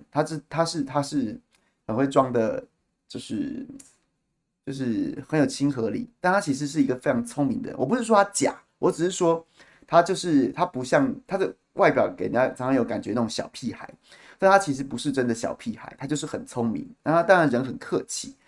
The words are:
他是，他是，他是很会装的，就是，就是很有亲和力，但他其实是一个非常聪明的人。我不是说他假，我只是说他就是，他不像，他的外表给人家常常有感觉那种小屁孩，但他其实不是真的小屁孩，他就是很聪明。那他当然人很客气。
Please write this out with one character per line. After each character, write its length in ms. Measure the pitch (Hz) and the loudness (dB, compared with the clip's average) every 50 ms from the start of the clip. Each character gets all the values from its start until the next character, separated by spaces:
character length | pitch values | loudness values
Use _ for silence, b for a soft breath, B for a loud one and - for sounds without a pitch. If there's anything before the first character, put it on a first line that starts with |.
| - _ | -16 _
他 120 | - 143 156 | -4 -2 -2
是， 180 | 156 160 147 - _ | -2 -4 -8 -10 _
他 180 | - 160 165 | -2 0 0
是， 180 | 165 170 160 135 | 0 0 -4 -4
他 180 | 135 139 143 | -2 -2 -4
是 380 | 139 - 151 139 120 107 - - - _ _ _ _ _ _ _ _ - | -4 -2 -2 -2 -2 -2 -6 -10 -14 _ _ _ _ _ _ _ _ -4
很 80 | 110 | 0
会 120 | 123 139 139 | 0 0 2
装 240 | 139 143 131 127 120 | 2 2 2 2 2
的， 300 | 120 110 104 - - - - _ _ _ _ _ _ _ _ | 2 2 2 0 -4 -8 -12 _ _ _ _ _ _ _ _
就 120 | - 117 | -12 -12
是， 460 | - - 113 104 80 67 - - - - - - - - _ _ _ _ _ _ _ _ _ _ _ _ _ _ _ | -8 -6 -6 -4 -4 -4 -6 -8 -10 -12 -16 -18 -20 -20 _ _ _ _ _ _ _ _ _ _ _ _ _ _ _
就 80 | 143 139 | -12 -8
是 500 | 139 131 120 110 98 92 73 - - 131 - | -4 -2 -2 0 -2 -2 -4 -6 -8 -8 -2
很 100 | 151 156 | 2 2
有 60 | 139 | 2
亲 260 | 135 - - 139 143 | 2 2 0 -2 -2
和 200 | 139 127 113 107 | 0 -2 -4 -4
力， 180 | 104 - 120 - _ _ | -4 -6 -8 -10 _ _
但 140 | - 180 190 | 0 0 2
他 80 | 202 | 2
其 100 | 196 151 | 0 0
实 140 | 135 139 151 | -2 -2 -4
是 160 | 143 156 156 | -4 0 0
一 60 | 139 135 | 2 2
个 80 | 127 | 0
非 160 | 123 - 151 | 0 0 0
常 120 | 127 117 120 | 0 0 -2
聪 220 | - - 143 143 | -4 -4 -2 -2
明 160 | 127 113 - | 0 -2 -4
的 80 | - - | -6 -8
人。 80 | - - | -4 -4
我 80 | 135 | 0
不 100 | 139 226 | 0 0
是 80 | 254 226 | 0 2
说 120 | 214 220 | 4 6
他 120 | 202 196 - - | 6 6 4 2
假， 220 | - - - - - - _ _ _ | 0 0 0 -2 -4 -12 _ _ _
我 120 | - 175 | 0 0
只 120 | - 147 165 | 2 2 0
是 80 | 185 | -2
说 340 | 185 - 180 165 165 165 - b b b b b b b b | 0 2 2 2 2 2 -2 b b b b b b b b
他 160 | _ 156 170 | _ 4 4
就 140 | 170 185 185 | 6 4 0
是， 320 | - - 180 156 139 127 - - | -2 0 2 4 4 4 2 0
他 120 | 123 131 | -2 -2
不 180 | 127 - 127 123 | -2 -2 -6 -2
像， 320 | - 170 147 135 131 - - - - | 2 2 2 2 2 -2 -6 -8 -6
他 100 | 180 190 | -4 -2
的 180 | 190 - - - _ _ _ | -2 -4 -4 -8 _ _ _
外 180 | - 196 156 | 2 4 4
表 200 | 131 123 104 - - - | 4 4 2 0 0 -4
给 80 | - | -6
人 80 | 104 104 | -2 2
家 140 | 117 131 - | 2 2 2
常 200 | - - 123 131 | 0 -4 -2 0
常 60 | 135 | 2
有 100 | 131 117 | 2 2
感 160 | - 113 101 | 0 -2 -6
觉 120 | 95 101 | -4 -4
那 60 | 107 123 | -2 -2
种 120 | 117 107 | -2 -2
小 180 | - - - - - | -2 -6 -8 -8 -12
屁 180 | - - 110 | -10 -8 -8
孩， 160 | - - - - - _ b b b b b b b b | -8 -8 -14 -18 -20 _ b b b b b b b b
但 100 | - - | 4 6
他 80 | 196 - | 6 6
其 160 | - 151 135 | 4 2 -4
实 100 | 131 135 | -4 -6
不 140 | 135 120 120 | -8 -8 -6
是 140 | - 147 | -4 -2
真 160 | 135 131 123 120 | 0 0 0 0
的 80 | 113 | 0
小 180 | - - - - | -2 -2 -6 -6
屁 240 | - - 117 104 - | -6 -8 -10 -10 -10
孩， 180 | - - - - | -12 -18 -14 -12
他 80 | 143 135 | -6 -6
就 80 | 151 | -4
是 100 | 143 156 | -4 -4
很 180 | - - - - - | -6 -8 -10 -10 -8
聪 200 | - 123 117 113 | -6 -2 -2 -2
明。 220 | 104 - - - - _ _ | -2 -4 -6 -10 -16 _ _
那 80 | 135 | 2
他 100 | 160 170 | 2 2
当 180 | 170 185 190 175 | 6 6 6 6
然 80 | 160 143 | 6 4
人 160 | 120 120 135 | 2 0 0
很 140 | 131 - - | -2 -6 -10
客 260 | - - 180 - - - | -6 -4 -4 -4 -4 -4
气。 280 | - - - - - b b | -8 -10 -10 -12 -16 b b